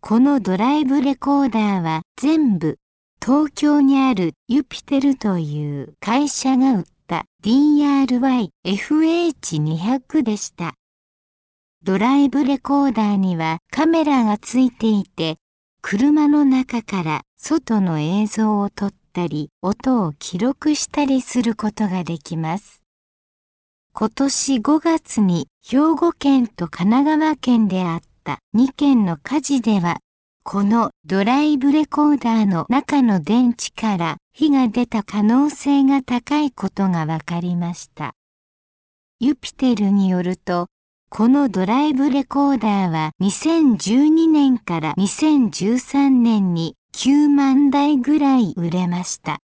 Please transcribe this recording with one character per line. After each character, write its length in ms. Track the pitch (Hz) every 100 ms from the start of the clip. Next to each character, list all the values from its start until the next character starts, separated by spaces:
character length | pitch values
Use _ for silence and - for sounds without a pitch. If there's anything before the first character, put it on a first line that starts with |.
こ 180 | - 226
の 180 | 269 285
ド 160 | 190 185
ラ 220 | 240 302
イ 80 | 262
ブ 160 | 285
レ 140 | 277 262
コ 260 | 277 277
ー 80 | 277
ダ 300 | 220 214 190
ー 20 |
は 220 | 165 160 - -
全 420 | 269 320 277 185
部 200 | 160 - _ _ _ _
東 300 | - 277 302
京 300 | - 294 294
に 180 | 269 277
あ 140 | 262
る 200 | 208 170 - -
ユ 160 | 262
ピ 180 | - -
テ 200 | - 277
ル 160 | 277 262
と 200 | 214 180
い 440 | 151 147 147 143
う 120 | 127 _
会 300 | - 247 285
社 260 | - 262 262
が 200 | 269 220
売 40 |
っ 20 | - _ -
た 180 | 175 - _
デ 60 | 208
ィ 280 | 262 294 294
ー 220 | 285 277
ア 20 |
ー 40 | 269
ル 140 | 247
ワ 160 | 269 262
イ 140 | 202 _
エ 120 | - 202
フ 260 | - 302
エ 240 | 320 339 339
イ 60 |
チ 260 | - - 156
二 180 | 151 160
百 460 | 196 262 _ 311
で 140 | 226 208
し 160 | -
た。 220 | - 170 - _ _ _ _ _ _ _ _ _ _
ド 140 | - 190
ラ 200 | 226 277
イ 120 | 285
ブ 160 | 269 269
レ 140 | 277
コ 260 | - 277 277
ー 80 |
ダ 200 | 226 208
ー 20 | 202
に 180 | 190 170
は 240 | 160 165 _
カ 140 | - 320
メ 200 | 330 302
ラ 180 | 269
が 140 | 220 208
つ 200 | - 247
い 120 | 254
て 160 | _ 220
い 160 | 208
て、 320 | 185 - 165 160 _ _ _ _
車 460 | - 202 277 302 294
の 180 | 294 277
中 360 | 262 254 233
か 220 | - 196
ら 180 | 160 151 - _
外 440 | - 311 - 220
の 180 | 185 156
映 280 | 151 196 208
像 340 | - 214 208
を 80 | 202
撮 180 | - 202
っ 60 | _ _
た 140 | - 175
り、 220 | 156 147 _
音 440 | 185 208 262 254 170
を 80 |
記 260 | 143 - 175
録 360 | 240 277 311 294
し 120 | -
た 160 | -
り 180 | 277 262
す 220 | - 247
る 120 | 233 220
こ 160 | 214
と 180 | - 208
が 160 | 185 170
で 140 | 165
き 180 | - 165
ま 200 | 160 185
す。 240 | _ _ _ _ _ _ _ _ _ _ _ _ _
今 160 | - 220
年 500 | - 277 - - 262
五 200 | 247 302
月 400 | 330 330 - -
に 280 | 196 170 - _
兵 340 | - 254 311 302
庫 160 | 339
県 340 | - 285 269 233
と 200 | - 170
神 240 | - 185
奈 280 | 247 285 302
川 160 | 311 302
県 320 | - 233 214
で 160 | 185
あ 140 | 180 165
っ 40 | _ _
た 160 | - 135 _
二 160 | 208 262
件 360 | - 285 247 190
の 120 | 160
火 200 | - 294
事 200 | 269 277
で 180 | 226 208
は、 180 | 170 - _ _ _ _
こ 200 | - 196
の 280 | 202 233 214 _ 156
ド 180 | 190
ラ 200 | 202 269
イ 140 | 302 294
ブ 140 | 277
レ 140 | 302 302
コ 260 | - 294
ー 60 | 285
ダ 260 | 233 226
ー 20 | 208
の 200 | 170 -
中 320 | 254 - 294
の 200 | 240 190
電 300 | 147 233 247
池 200 | 233 -
か 260 | - 226 190
ら 200 | 165 - _
火 160 | - 302
が 180 | 277 247
出 180 | 247 240
た 180 | 226
可 180 | - 214
能 280 | 208 247 294
性 340 | 285 277 285
が 180 | 269 277
高 380 | 262 247 - 294
い 120 | 294
こ 180 | - 196
と 200 | - 196
が 160 | 170 156
分 140 | 160
か 200 | - 170
り 160 | 175 175
ま 180 | 175
し 160 | 175 -
た。 220 | - 143 _ _ _ _ _ _ _ _ _ _ _
ユ 160 | 247 294
ピ 180 | -
テ 220 | - 262 214
ル 160 | 202
に 180 | 202 190
よ 140 | 180
る 140 | 180 185
と、 300 | - 175 175 _ _ _ _
こ 180 | - 226
の 220 | 277 277
ド 160 | 185 185
ラ 220 | 247 302
イ 60 |
ブ 160 | 262 285
レ 140 | 277
コ 280 | 269 277 285
ー 60 | 269
ダ 280 | 214 202 180
ー 20 |
は 220 | 160 156 -
二 120 | 190
千 460 | - 311 330 294 202
十 300 | 185 247 302
二 200 | 320 330
年 300 | 302 277 247
か 220 | - 165
ら 140 | 156 165
二 120 | 196
千 440 | - 311 294 220
十 260 | - 190 247
三 460 | - 277 277 254
年 300 | 233 214 190
に 220 | 170 165 - _
九 340 | - 254 285 294
万 420 | 285 277 269 285
台 280 | 285 285 285
ぐ 200 | 247 302
ら 200 | 277 262
い 160 | 196 160
売 140 | 170
れ 180 | 180 180
ま 160 | 175
し 160 | 180 -
た。 200 | - 151 _